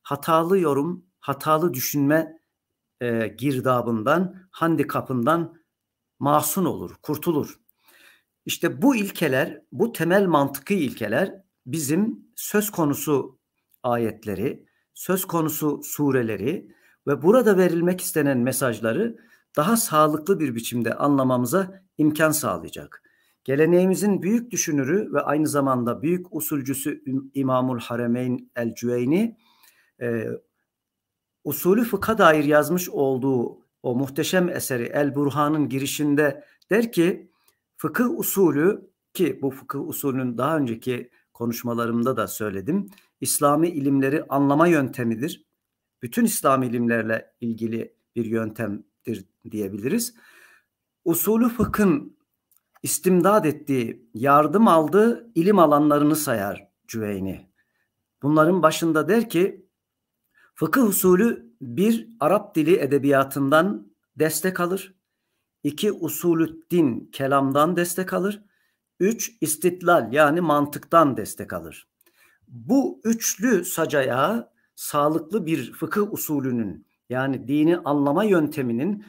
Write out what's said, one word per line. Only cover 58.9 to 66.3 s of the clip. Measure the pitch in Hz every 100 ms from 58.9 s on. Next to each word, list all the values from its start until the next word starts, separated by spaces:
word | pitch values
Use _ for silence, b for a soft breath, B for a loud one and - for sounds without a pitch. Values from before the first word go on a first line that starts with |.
| 151 151
der | 226 226
ki, | 170 202 - _ _ _ _ _ _ _ b b -
fıkıh | 156 277
usulü | 214 - 185 180 233 - - _
bir, | 127 120 220 226 - -
Arap | 151 208 - 160
dili | 151 196
edebiyatından | 139 139 139 135 135 143 135 156 190 - - _ _ 131
destek | 156 156 185 180
alır. | 175 190 - _ _ _ _ _ _ _
İki, | 143 147 208
usulü | - 160 - 175